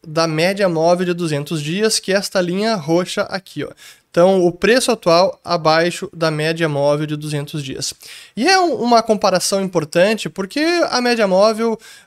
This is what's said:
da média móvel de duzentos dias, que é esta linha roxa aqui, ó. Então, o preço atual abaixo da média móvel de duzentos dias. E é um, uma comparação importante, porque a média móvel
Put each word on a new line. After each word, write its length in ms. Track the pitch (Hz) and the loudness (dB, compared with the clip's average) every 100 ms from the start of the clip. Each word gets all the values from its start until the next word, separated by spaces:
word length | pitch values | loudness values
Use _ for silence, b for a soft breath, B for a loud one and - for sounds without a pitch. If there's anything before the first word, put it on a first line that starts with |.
| 165 | -6
da 220 | 156 165 | -2 0
média 400 | 156 175 202 190 | 0 0 0 -2
móvel 380 | 160 165 180 180 | 2 2 2 0
de 80 | |
duzentos 480 | 175 170 147 147 160 | -4 -4 -4 -4 -6
dias, 380 | 147 185 214 - | -4 -2 -2 -2
que 120 | - | -2
é 40 | 196 | -4
esta 260 | 190 196 | -2 -2
linha 340 | 175 185 220 214 | -2 -2 -2 -2
roxa 460 | 147 165 180 - | 0 0 0 -4
aqui, 400 | 190 190 - 143 | -6 -8 -10 -12
ó. 60 | - B B B _ | -12 B B B _
Então, 340 | 170 185 190 | 2 4 4
o 80 | 175 | 2
preço 400 | 170 196 247 254 | 2 2 2 2
atual 480 | 226 180 165 190 - | 0 2 4 2 -2
abaixo 640 | - 170 156 160 175 170 - | -4 0 2 2 2 -2 -10
da 200 | 165 165 | -4 -2
média 360 | 151 156 165 160 | 0 -2 -2 -2
móvel 380 | 143 143 147 151 | 0 2 0 -2
de 100 | 151 | -6
duzentos 480 | 151 147 143 156 | -6 -6 -6 -8
dias. 300 | 131 - - - B B B - | -10 -8 -10 -10 B B B -2
E 120 | 302 | 2
é 100 | 381 | 2
um, 160 | 349 262 | 2 0
uma 280 | 240 233 | 2 2
comparação 580 | - 214 202 180 - 196 | 4 0 2 0 0 -2
importante, 640 | 190 175 151 170 196 220 165 | -2 -2 0 2 2 0 -4
porque 320 | - 190 285 320 349 302 | -8 -6 -2 0 0 0
a 100 | 247 | 0
média 280 | 247 240 196 | 0 0 2
móvel 500 | 185 214 214 226 214 B B | 4 4 2 -2 -4 B B